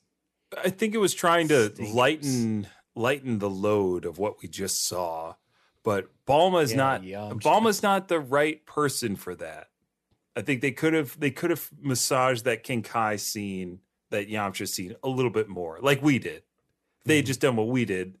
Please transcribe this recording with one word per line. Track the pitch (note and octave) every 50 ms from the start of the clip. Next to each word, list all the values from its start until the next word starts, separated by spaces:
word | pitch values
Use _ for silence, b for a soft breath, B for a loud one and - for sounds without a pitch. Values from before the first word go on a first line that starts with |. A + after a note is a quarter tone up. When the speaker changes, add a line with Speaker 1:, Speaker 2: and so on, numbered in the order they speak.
| _ _ _ _ _ _ _ _ _ - -
Speaker 1:
I | - - F#3
think | F#3+ - A3 G#3+ G#3
it | A3+
was | G3+ E3+ -
trying | - - F3 E3+ E3+ E3+ D3+
to | D3+ C3 A2 G#2+ -
Speaker 2:
Stinkers. | - G#2+ G#2 G#2+
Speaker 1:
lighten, | A#2+ B2 C#3 D#3 D#3 C#3+ C#3 C3 B2 A#2 A2+ A2 G#2 G2 - B B B _ -
lighten | A#2+ A2+ B2 C#3+ C#3+ C3 C3 A#2 G2+
the | G2+ G2+
load | G2 F#2+ G2+ G#2 G#2+ G#2+ G2 F#2 F2+ F2 E2
of | F2 D#2+ E2+
what | G2+ G#2 - -
we | - F2
just | - F2+ G2 F2+ - - -
saw. | - F2+ F2 F2 E2 D#2+ D#2+ E2 E2 E2+ _ _ _ _ _ _ _ _ _ -
But | A2+ G2+ G2 F#2+ - _ _ _
Bulma's | - C3+ D3+ F3 F#3+ F#3 E3+ D3+ B2+
Speaker 2:
Yeah, | A2+ C3+
Speaker 1:
not, | C3+ C3+ C3 G#2 F#2+
Speaker 2:
Yamcha. | F#2 F#2+ G2+ G#2+ G#2 G#2+ A2 -
Speaker 1:
Bulma's | - F3 G#3 A3+ A3+ G3+ G3 -
not | G3+ G3 F#3+ F#3 -
the | E3+ E3
right | C#3+ B2 C3+ C#3+ D3+ D#3 D3+ - _
person | - - D3+ D3 C#3 - - B2+ A2 G2
for | - - F#2 F2+
that. | E2 E2+ D#2+ D#2 D2+ - _ _ _ _ _ _ _ _ _ _ _ _ _ -
I | A#2+ G#2
think | D3 C#3 A#2+ C3
they | C#3 A#2
could | - D#3 D#3 D#3+
have, | D#3+ D3 A#2+ - -
they | D3+ C#3+ A#2+
could | - - E3+
have | E3+ - - - - -
massaged | C#3+ C#3+ B2+ A#2+ - - D3 C3 B2+ C3 C3 A#2 A2
that | B2+ A2+ A2 -
King | - C3 A#2 G2+
Kai | - - A#2+ A2 G#2+ G#2+
scene, | G2+ - - - A2 G#2 G2+ F#2+ F#2 F#2 F2+ F2 F#2 _ _ _ _ _ -
that | A2+ G#2 G2+ G#2
Yamcha | G#2+ G#2+ G#2 G2 F#2+ - G#2 F#2
scene, | - - F#2 F2+ A2+ - -
a | C3+
little | C3 B2+ B2+ A#2 G2
bit | A2 A2 G2+
more, | F#2+ F2+ F2 E2 D#2+ E2+ A#2
like | C#3 C#3+ B2+
we | C3 D3+ C#3 -
did. | - F2 D#2 D#2+ - _ _ _ _ _ _ _ _ _ _ _
If | -
they | C3 D#3
had | D3 C3+
Speaker 2:
Mm-hmm. |
Speaker 1:
just | B2 C3 B2
done | D3+ C#3+ A#2+
what | A2 G#2+ A2+
we | B2+ C3 A#2
did, | G2+ F#2+ F#2 F#2 F#2 F#2+ _